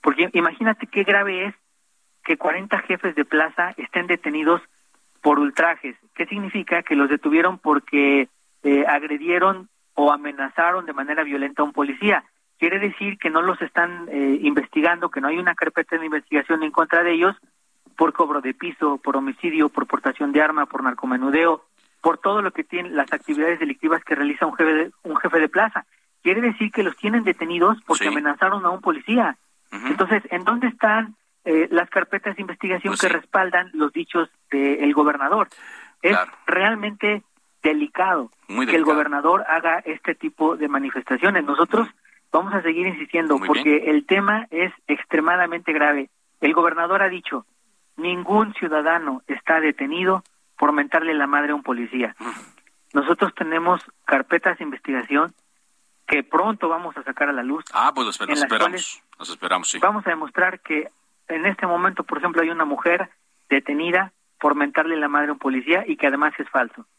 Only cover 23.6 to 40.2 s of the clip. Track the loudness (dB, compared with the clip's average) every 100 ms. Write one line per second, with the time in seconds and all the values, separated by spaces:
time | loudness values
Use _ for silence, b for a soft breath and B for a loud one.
23.6 | -2 -2 0 -2 -2 -2 0 0 -2 2
24.6 | 2 2 0 _ -6 -2 0 2 2 2
25.6 | 0 -2 -10 _ _ _ 0 2 0 0
26.6 | -4 0 -2 -2 0 0 0 -2 -2 2
27.6 | 2 2 0 -2 0 0 -2 0 0 2
28.6 | 0 -2 -2 -4 0 2 2 -2 _ _
29.6 | _ -10 -6 -2 2 0 -2 -4 -2 0
30.6 | -2 0 2 2 -2 -10 _ _ 0 2
31.6 | 2 0 0 -2 -2 -4 -6 -8 -10 -8
32.6 | -4 -4 -4 0 0 0 -2 0 2 0
33.6 | -2 -2 -2 -2 -4 -2 -4 _ _ 0
34.6 | 0 2 2 4 2 2 0 0 -2 B
35.6 | B B B B 0 2 0 -6 -2 0
36.6 | 2 0 -6 -4 -2 -2 _ _ _ _
37.6 | 0 0 -2 0 0 2 -2 _ _ -4
38.6 | 2 2 4 2 2 0 2 2 2 0
39.6 | 0 -2 -4 -8 -6 -6